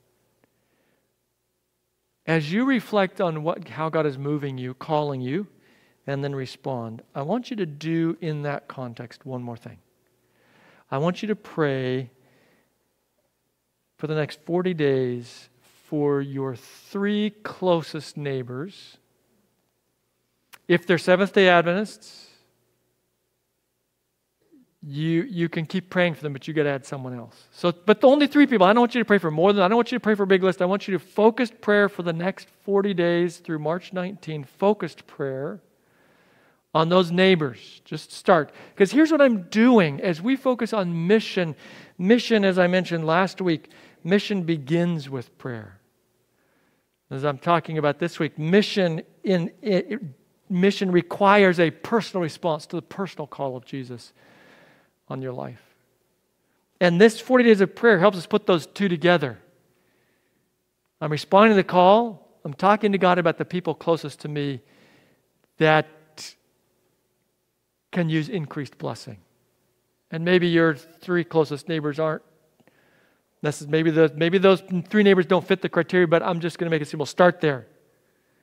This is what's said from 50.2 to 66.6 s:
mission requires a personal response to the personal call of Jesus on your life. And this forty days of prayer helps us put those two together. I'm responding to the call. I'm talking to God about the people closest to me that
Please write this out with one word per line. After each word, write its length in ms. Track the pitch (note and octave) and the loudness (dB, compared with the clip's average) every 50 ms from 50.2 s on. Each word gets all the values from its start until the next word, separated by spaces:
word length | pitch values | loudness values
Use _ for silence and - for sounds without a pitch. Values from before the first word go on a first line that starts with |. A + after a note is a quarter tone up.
| _ _ _ _ _ - | _ _ _ _ _ -4
mission 420 | F#3 F3 F#3+ G3+ G3 - G3+ F#3 | 0 2 2 2 2 0 -2 2
requires 680 | F3 F3 F3 - - - G3+ G3 G#3 G#3 G3 F#3 E3+ F3 | 2 0 0 0 -2 2 4 4 6 6 6 4 4 2
a 120 | E3+ D3+ | 0 0
personal 500 | - - - - A#3 G#3+ - - - F#3 | 0 -6 -8 -4 -4 -4 -4 -4 -6 -6
response 440 | E3+ D3 - - - E3+ D3+ D#3 - | -6 -6 -8 -6 -6 -4 -4 -6 -8
to 80 | - F3+ | -10 -10
the 60 | E3 | -10
personal 460 | - - - G3 G3 D3+ - - D3 | -10 -12 -10 -10 -10 -10 -10 -14 -14
call 300 | - - - C#3+ C3+ B2+ | -14 -10 -8 -8 -8 -8
of 80 | B2 B2 | -10 -14
Jesus 480 | - C#3+ C3+ B2+ B2+ B2 A2+ - - _ _ _ _ _ _ _ _ _ _ _ _ _ _ _ _ _ _ _ - | -14 -12 -12 -12 -12 -16 -18 -18 -20 _ _ _ _ _ _ _ _ _ _ _ _ _ _ _ _ _ _ _ -14
on 120 | C3 C3 | -12 -10
your 100 | C3 B2+ | -10 -10
life. 300 | B2 C3+ C3+ B2+ A#2 - _ _ _ _ _ _ _ _ _ _ _ _ _ _ _ _ _ _ _ _ _ _ _ - | -10 -10 -12 -12 -14 -18 _ _ _ _ _ _ _ _ _ _ _ _ _ _ _ _ _ _ _ _ _ _ _ 0
And 180 | F#3 F3 E3+ F3 | 0 2 4 6
this 220 | A3 A3+ A3+ - | 6 6 4 2
forty 240 | - - B3+ B3 A#3+ | -4 0 2 4 6
days 160 | A#3 G#3+ F#3+ | 6 6 4
of 120 | F#3+ - - | 4 -2 0
prayer 240 | - A#3 A#3 G3+ | 2 4 4 4
helps 200 | E3 F3+ G#3 G3 | 6 4 2 2
us 100 | F3 - | 0 -8
put 180 | - G#3+ G#3 - | -4 -4 -2 2
those 220 | G3+ F3+ D#3 - | 2 0 0 0
two 220 | - - - G3+ F#3+ | -6 -6 -4 -2 -2
together. 500 | F3 D3 E3 F3 F3 D#3 D3 B2 G#2 - _ _ _ _ _ _ _ _ _ _ _ _ _ _ _ _ _ _ _ _ _ _ _ _ _ _ _ _ _ _ _ - | -2 2 2 2 2 2 0 -4 -8 -10 _ _ _ _ _ _ _ _ _ _ _ _ _ _ _ _ _ _ _ _ _ _ _ _ _ _ _ _ _ _ _ -8
I'm 140 | D#3 D3+ D3+ | -6 -4 -4
responding 380 | C#3+ - - F#3+ G3 A3 A3+ | -6 -2 4 6 6 8 8
to 40 | G#3 | 6
the 80 | F#3+ F3 | 4 2
call. 640 | - F3+ F3+ F3+ F#3 G#3 A3+ A#3+ A3+ F3 D3 _ _ _ _ - | 2 4 6 8 8 8 6 4 0 -6 -14 _ _ _ _ -14
I'm 100 | D#3 C3+ | -12 -6
talking 380 | - F#3 G3 G#3+ G#3 G#3+ G3+ | 0 2 2 2 4 2 0
to 60 | G3 | 0
God 200 | F3 F#3 F3+ F3+ | 2 2 2 2
about 200 | F3+ E3 E3 - | 2 2 0 0
the 80 | - D3+ | -2 -6
people 280 | - F3+ F3+ - E3+ D3 | -6 -6 -6 -4 -4 -6
closest 460 | - - E3+ E3 - - C#3 - - | -4 -2 -2 -2 -2 -2 -10 -14 -12
to 60 | - | -12
me 320 | D3+ D3 D3 C#3+ C#3+ C3+ A#2 _ _ _ _ _ _ _ _ _ _ _ _ _ _ _ _ _ _ _ - | -8 -6 -6 -6 -6 -6 -8 _ _ _ _ _ _ _ _ _ _ _ _ _ _ _ _ _ _ _ 0
that 280 | D#3+ D#3 D#3 D#3 D3+ - - _ _ _ - - - - - _ _ _ _ _ | 2 4 4 4 2 -2 -10 _ _ _ -20 -20 -20 -20 -20 _ _ _ _ _